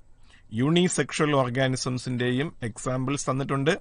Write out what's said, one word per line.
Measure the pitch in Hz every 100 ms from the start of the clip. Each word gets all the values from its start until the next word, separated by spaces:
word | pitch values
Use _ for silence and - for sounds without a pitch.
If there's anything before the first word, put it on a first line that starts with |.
| - - - - -
യൂണിസെക്ഷൽ | 107 135 170 180 - 139 - 156
ഓർഗാനിസംസിന്റെയും | 143 123 123 131 127 139 127 127 123 123 127 120 -
എക്സാമ്പിൾസ് | 120 - - 127 131 143 -
തന്നിട്ടുണ്ട്. | 131 139 139 139 196